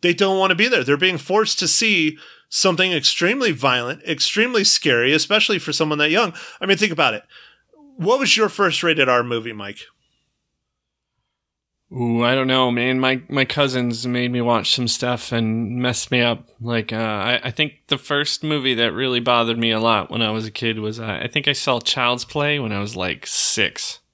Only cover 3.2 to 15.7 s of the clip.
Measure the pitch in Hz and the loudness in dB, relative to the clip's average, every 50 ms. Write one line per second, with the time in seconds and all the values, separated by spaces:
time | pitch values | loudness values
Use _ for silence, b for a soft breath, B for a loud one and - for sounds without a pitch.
3.2 | 170 180 226 277 262 220 165 131 - 139 123 123 120 123 143 - - - 165 160 | 2 0 2 2 0 0 0 2 2 2 2 2 0 -4 -6 -8 -6 -6 -4 -2
4.2 | - - - 202 220 247 247 226 196 196 - - - 156 127 117 117 131 147 160 | -2 -2 2 0 0 2 2 2 2 2 2 2 0 0 0 2 2 2 2 2
5.2 | 156 - 202 214 214 - 214 175 - - 147 - 160 151 151 147 147 151 156 196 | 2 2 2 0 2 2 -2 -2 -2 -4 -2 -2 -2 -2 0 0 0 2 2 2
6.2 | 240 185 160 B B B B B - 190 196 - 208 208 165 151 156 131 110 104 | 0 0 -4 B B B B B 0 0 2 2 2 -2 2 2 2 2 2 -2
7.2 | - B B B B B B B B B _ 311 302 285 269 262 165 185 240 277 | -10 B B B B B B B B B _ _ -20 -20 _ -6 0 0 2 2
8.2 | 269 202 147 202 220 202 - - 202 180 151 - - 170 160 147 139 127 123 123 | 2 2 2 2 2 0 2 2 0 0 2 0 0 0 2 2 4 4 4 2
9.2 | 120 123 120 117 110 117 113 107 101 101 101 - - - _ _ _ _ _ _ | 2 2 -2 -4 -4 -6 -12 -10 -12 -12 -12 -14 -18 -20 _ _ _ _ _ _
10.2 | _ _ _ _ _ _ _ _ _ _ _ _ _ _ _ _ _ _ _ _ | _ _ _ _ _ _ _ _ _ _ _ _ _ _ _ _ _ _ _ _
11.2 | _ _ _ _ _ _ _ _ _ _ _ _ _ _ - 127 123 117 117 117 | _ _ _ _ _ _ _ _ _ _ _ _ _ _ -8 -4 -2 0 2 2
12.2 | 120 120 127 135 131 131 131 131 127 123 120 120 120 127 131 131 131 131 131 127 | 2 2 2 2 2 2 4 4 4 2 2 0 0 0 0 2 2 0 0 -2
13.2 | 127 - 139 143 135 127 - 147 143 135 127 127 123 120 117 113 117 127 123 123 | -4 -4 0 0 0 0 2 0 0 2 2 -2 -2 -2 -4 -4 -4 -4 -2 -2
14.2 | 123 123 123 123 120 120 120 113 92 - - - 123 117 - - - 123 123 117 | -2 -2 -2 -2 0 2 2 2 2 0 0 0 0 -2 -2 -2 -2 -2 -2 -4
15.2 | - - - 117 113 110 110 113 117 101 | -4 -4 -2 0 0 0 0 -2 -2 -4